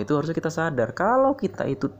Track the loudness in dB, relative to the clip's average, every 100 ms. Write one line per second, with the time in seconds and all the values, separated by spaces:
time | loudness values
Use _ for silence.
0 | 0 0 0 -2 -2 -2 -2 0 -2 0
1 | 2 4 4 2 -4 -2 -4 -2 -4